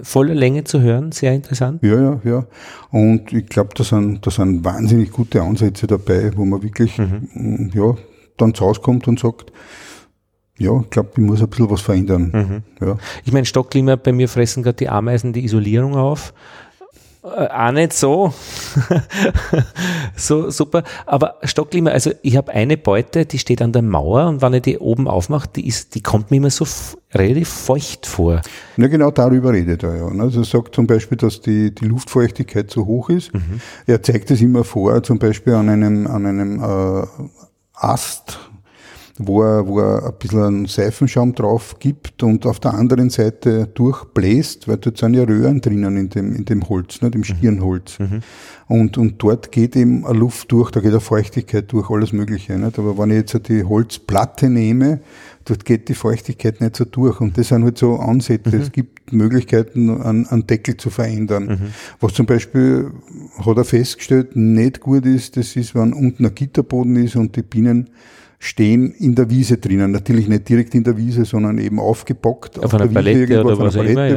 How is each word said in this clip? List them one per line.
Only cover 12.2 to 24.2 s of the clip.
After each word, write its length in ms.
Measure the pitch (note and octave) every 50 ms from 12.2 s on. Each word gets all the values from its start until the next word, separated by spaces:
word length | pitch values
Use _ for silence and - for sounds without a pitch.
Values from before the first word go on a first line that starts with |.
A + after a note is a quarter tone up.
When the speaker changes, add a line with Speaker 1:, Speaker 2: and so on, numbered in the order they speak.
| F2 E2+ A2+ G#2+ G2+ F#2+ G2 A2 - _ _ -
Speaker 1:
Mhm. 40 | F#2
Speaker 2:
Ja. 100 | F#2+ G#2+ G#2+ - - - - -
Speaker 1:
Ich 80 | A#2+
mein, 140 | C3+ C#3 B2
Stockklima, 500 | - - C3 B2+ - - C3+ C3+ C3+ C3
bei 160 | A#2+ - C3
mir 160 | B2 B2+ B2+
fressen 360 | A#2 - B2 A#2+ A2+ - B2+ A#2
grad 160 | B2 A#2 -
die 100 | C3+ C3
Ameisen 420 | A2 G#2 A2 A#2+ B2 A2+ A#2+ B2
die 120 | A2+ B2 B2+
Isolierung 500 | G#2+ A2 A2 G#2 G#2 A2 A#2+ C3 C#3 C#3+
auf. 380 | C3+ C3 C#3 D3+ D3 - - - _ - - - - - - _ - F#4 - _ _ _ _ _ _ -
Äh, 240 | - - G#3 D3
auch 240 | - - A#2+ A#2 A#2+
nicht 220 | C3+ D3+ E3 C#3+ -
so. 400 | - C#3+ C3+ D3+ F#3 G3+ D#3+ - - - - - - - - - C#3+ A#2 -
<laughs> 340 | F3+ D3 - - - G3+ G3+ - - - - - F3 D#3 A#2+ - - - F3+ F3+ F3 E3 C#3 F#2+ -
So 340 | - - - D3+ D#3 E3+ -
super. 340 | C#3+ - D3 - - E3+ E3 - - - -
Aber 300 | - C#3+ C3 D#3 - - - -
Stockklima, 480 | C3 - D3+ D#3 D3+ - F3 E3 D#3
also 200 | - C3+ - - - - -
ich 140 | C#3 A#2
hab 120 | C#3 - -
eine 260 | - G#2+ A2+ C#3+ D#3
Beute, 480 | D3+ - G#2+ G2 A2 A#2 - - E3+ D3+
die 100 | - -
steht 240 | B2+ - - B2 -
an 100 | A#2 A#2
der 120 | A2+ B2 A2+
Mauer 440 | G#2+ F2+ C#2+ C#2+ E2 G#2+ C3+